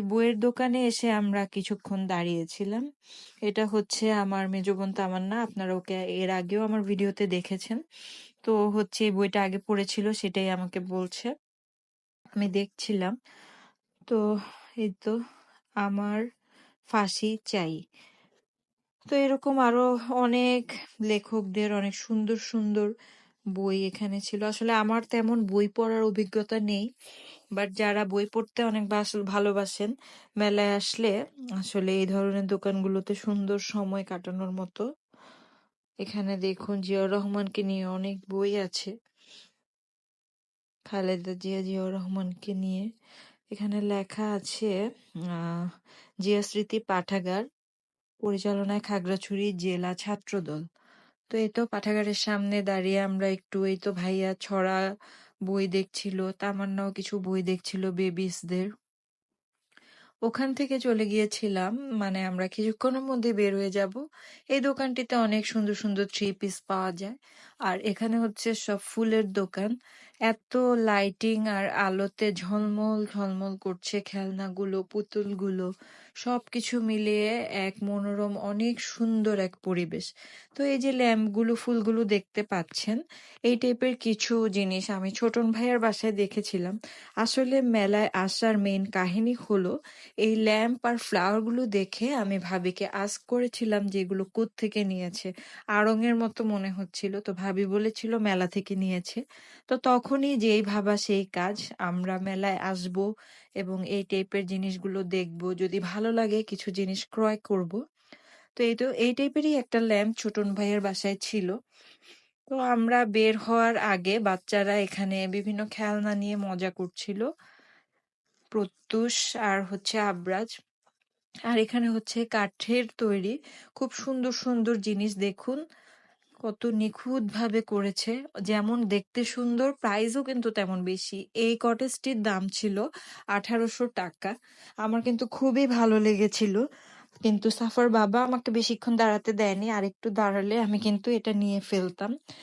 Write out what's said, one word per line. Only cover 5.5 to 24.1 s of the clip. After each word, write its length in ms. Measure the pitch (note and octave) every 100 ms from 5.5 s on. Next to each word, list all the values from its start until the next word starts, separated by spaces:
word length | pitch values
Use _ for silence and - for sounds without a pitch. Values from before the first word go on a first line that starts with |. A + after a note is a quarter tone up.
| G3+ F#3 F#3
ওকে 200 | F3+ F#3+ F3+ F3+
এর 100 | F#3
আগেও 300 | F#3 F3+ G3+ A3
আমার 140 | G#3+
ভিডিওতে 420 | G3+ G3 G3+ G3 G3+
দেখেছেন। 520 | F3+ F3 F#3+ - A3+ - - - - - _
তো 100 | - A3 G#3 G#3
হচ্ছে 240 | G3+ -
এই 80 | G#3+ F#3+
বইটা 240 | G3+ G3+
আগে 160 | G3 F#3+ -
পড়েছিল, 400 | G3+ G3 - G#3
সেটাই 360 | G#3+ G3 G3 F#3+
আমাকে 280 | F#3 F3+ F#3+ F3+
বলছে, 320 | F#3 F3+ - A#3+ D4+ _ _ _ _ _ _ _ _ _
আমি 160 | G#3 G3+ F#3+
দেখছিলাম। 560 | G3+ - - G3+ F#3 B3 - - - - - _ _ _ -
তো 120 | A3+ G#3 G#3+ G3 - - -
এই 140 | A3 F#3
তো 120 | - A3+ A#3 - _ _ _ G#3
আমার 440 | G3+ G3+ G#3 G#3 A#3+ - _ _ _ _ _
ফাঁসি 400 | A3+ G3+ - G#3+ A3 -
চাই। 280 | G3+ E3 D#3 - _ - _ _ _ _ _ _ _ _ _ -
তো 80 | C#4+
এরকম 380 | C#4 C4+ C#4 C4+
আরো 260 | B3 A#3+ B3+ B3 A#3 B3
অনেক 400 | B3 B3 B3 B3 A#3+ - - - G#3+
লেখকদের 580 | G#3 G#3 A3 G3 F#3+ G#3+ G#3
অনেক 160 | G3 G3
সুন্দর 420 | - A3 G#3+ A3+ -
সুন্দর 380 | A3+ G#3+ G#3 G#3 A3+ - - _ _ G3+
বই 320 | F#3 G3 F#3+ F#3+
এখানে 280 | F#3+ G#3